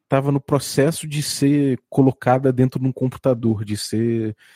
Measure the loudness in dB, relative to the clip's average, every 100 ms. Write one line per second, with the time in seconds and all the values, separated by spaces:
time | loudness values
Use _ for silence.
0 | _ 0 2 -2 0 -2 0 0 2 0
1 | -6 -6 -6 0 2 2 2 -2 _ 2
2 | 2 2 0 2 2 2 0 0 -4 -2
3 | -4 -2 -2 0 0 -2 -4 -8 -4 -2
4 | -2 -2 -4 -8 _